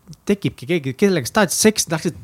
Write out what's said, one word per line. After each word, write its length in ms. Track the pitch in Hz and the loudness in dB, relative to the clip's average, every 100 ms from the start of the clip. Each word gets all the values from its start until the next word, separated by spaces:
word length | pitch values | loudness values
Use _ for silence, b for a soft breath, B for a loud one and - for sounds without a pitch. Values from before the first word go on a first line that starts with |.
| - - - | -14 -16 -4
tekibki 400 | 202 139 - 127 | -2 -2 -4 -4
keegi, 280 | 175 135 | -4 -4
kellega 320 | 123 202 175 117 | 0 2 2 0
sa 60 | |
tahad 180 | - 185 | 0 2
seksi, 380 | - 214 214 - | 4 2 2 -2
tahaksid 260 | 160 175 - | -2 -4 -8